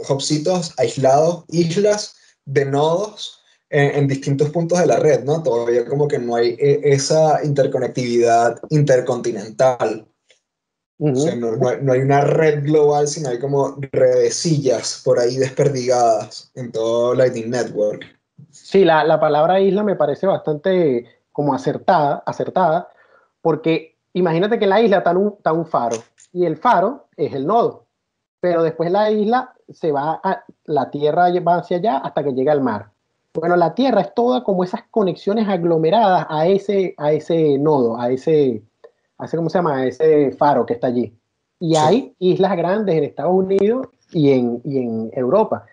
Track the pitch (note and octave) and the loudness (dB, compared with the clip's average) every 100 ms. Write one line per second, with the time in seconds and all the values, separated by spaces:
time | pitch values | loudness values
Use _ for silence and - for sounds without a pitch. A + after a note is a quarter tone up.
0 | - C3+ - D3+ D#3 F#3 E3 - A#2 - | -4 -4 -2 -4 -2 -2 -4 -4 -4 0
1 | C3 C#3 D#3+ F3 - D#3+ E3 F3 G#3 G#3 | 2 4 2 -2 -4 -2 0 2 0 0
2 | - _ _ _ - C3+ C#3 C#3 D#3 E3+ | -4 _ _ _ -4 -2 0 0 0 0
3 | G#3 - - - _ _ - D3 C#3+ C#3+ | -4 -10 -16 -18 _ _ -4 0 2 2
4 | C#3 C3 - C3+ D3+ F3 E3 F3+ D#3 A#2 | -2 -2 -2 -2 0 -2 0 2 2 2
5 | D#3 B2 B2 D#3+ D#3+ A#2 A#2+ A#2+ A#2 C#3+ | 2 2 0 -2 -2 -2 0 0 0 -2
6 | D3 C#3 A#2+ A#2 A#2+ A#2 C#3+ C#3+ C#3+ C#3 | -2 -2 -2 0 0 0 0 2 2 0
7 | - D#3 D#3 C#3 D3+ C#3 C3+ C3 A#2+ C3 | 2 2 2 2 0 0 0 0 -4 -4
8 | B2 A#2+ A#2 A#2 A#2 A#2 - D3+ C#3+ B2+ | -2 2 4 4 2 -2 -2 0 4 2
9 | B2+ B2 A#2+ G#2+ G#2+ G#2 C3 B2 A2 G#2 | 2 -4 -4 -6 -8 0 0 0 -4 -6
10 | - _ _ _ _ _ _ _ _ - | -12 _ _ _ _ _ _ _ _ -4
11 | D3+ C3 D3+ A#2+ A#2 A2 B2+ A#2+ C3+ B2+ | -2 0 -2 -2 -4 -2 -2 -2 0 0
12 | C3+ C#3+ C#3+ D#3 D#3 D3 C#3+ D3+ D3 D3 | 2 2 2 2 2 0 0 2 4 2
13 | D3 E3 C#3 A#2+ C#3 C#3+ C3+ C#3 C3+ C3 | 0 -4 -6 -6 -2 -2 -2 -6 -6 0
14 | B2+ B2+ A#2+ - F3 D3 B2+ A2 - - | 2 4 2 0 0 0 0 -2 -4 -6
15 | C3 B2 A#2+ C3 C3 - B2 C3 B2 B2 | 0 0 0 -2 -4 0 -2 0 0 2
16 | A#2 G#2+ - - - - A#2+ A2 A2+ A#2 | 2 0 -4 -16 -18 -14 -10 -4 -2 0
17 | A#2+ C3 B2+ A#2 A2 B2 A2 - G#2 G2 | 0 2 0 0 -6 -4 -4 -2 -4 -4
18 | - _ _ _ - - - G3 F3 D#3 | -14 _ _ _ -20 -20 -2 2 4 4
19 | D#3 D#3 D#3 D3 E3 F#3+ G3 F#3+ G#3+ E3 | 2 2 2 2 2 2 2 2 0 0
20 | D3 C#3 F#3+ D#3 - D3 F#3+ F#3 D#3+ A#2+ | -2 0 -2 -2 -2 -4 0 2 2 0
21 | A#2 _ _ - D3 C3+ D#3 - - F3 | -4 _ _ -4 -2 -2 -4 -4 2 2
22 | C#3+ D3+ - B2+ C3+ - F3 E3 - _ | 2 -2 -6 -6 -4 0 0 0 -4 _
23 | _ _ _ _ E3 D#3 D#3+ D#3 - _ | _ _ _ _ -2 0 0 -2 -4 _
24 | _ F3+ F3+ E3 G#3 A3+ G3+ G3 A#3 F#3+ | _ -2 0 0 0 0 2 2 4 2
25 | F3 F3+ G3+ - E3+ E3 E3 C#3+ A#2+ A2+ | 0 0 -2 -2 -2 -2 -2 -4 -2 -6
26 | - _ _ F3+ F3 D3+ B3 G3+ F#3+ C#4 | -10 _ _ -4 -4 -2 0 2 0 -4
27 | _ - D3 C#3 C#3+ A3+ E3 - _ _ | _ -8 -6 -4 -2 0 0 -4 _ _
28 | _ _ _ - F3+ E3+ E3 D#3+ E3 G3 | _ _ _ -6 -2 0 -2 -2 -2 0
29 | G#3+ G#3+ G#3 B3 C4 _ - C#3+ E3 C#3 | 0 0 0 -2 -4 _ -20 -8 -4 -2
30 | D3+ D#3+ F#3+ F#3 - - - D3 B2+ C#3+ | -4 -4 -4 -6 -8 -18 -4 -4 -4 -2
31 | D3 D#3 F3+ F3+ E3 F3 E3+ F3 G3+ C4+ | 0 2 2 2 0 0 -2 -4 -2 -4
32 | - - C#3+ B2+ C3+ D3 B2+ G#2 G#2 _ | -4 -4 -4 -2 0 0 0 -4 -10 _
33 | _ _ _ - E3 F3 E3+ E3+ C4+ G#3+ | _ _ _ -6 0 2 0 0 0 0
34 | F3 - A#3+ B3+ B3 F#3 F3+ G#3+ - A3+ | 0 0 0 0 -2 -2 -2 -6 -6 -2
35 | F#3 E3+ - A3 G3+ F#3+ E3+ D#3+ D#3+ G#3+ | -2 -2 -2 -2 0 0 0 2 2 4
36 | G#3 F3+ - D#3 E3 G3 - G3 F3+ - | 4 2 0 0 2 0 0 -2 -2 -2
37 | D3 D3+ - E3 D#3 C#3 D3+ D3 A#2 A2+ | -2 -2 0 0 2 2 2 2 2 -2
38 | A#2+ C3 E3 D#3 C3+ A2 - _ - _ | -4 -2 0 2 2 -2 -10 _ -20 _
39 | _ - B2+ D#3+ E3 F#3+ D#3+ C3+ C3 A#2+ | _ -16 -8 -4 -2 0 0 -2 -2 0
40 | D#3+ D3+ C3+ - D3 C3 A2+ - C3+ B2 | 2 4 2 2 2 2 0 -2 -2 -2
41 | A2 _ _ _ _ - E3 D#3 D#3 A3 | -4 _ _ _ _ -8 0 2 4 2
42 | - - F#3 F3+ F#3+ F#3 E3 G#3 G3+ D#3+ | -2 -4 0 2 0 0 -2 -2 0 0
43 | C#3 - D3 F#3 F#3+ G3 G3+ B3 C4 _ | -2 -4 0 0 2 0 0 -2 -6 _
44 | _ E3+ C#3+ C3 A#2+ A#2+ D3 C3+ A#2+ A2+ | _ 0 2 2 0 -4 -4 -4 -4 -6
45 | A2+ C3+ B2 F#3+ G#3+ A2 - | -6 -4 0 0 0 -4 -10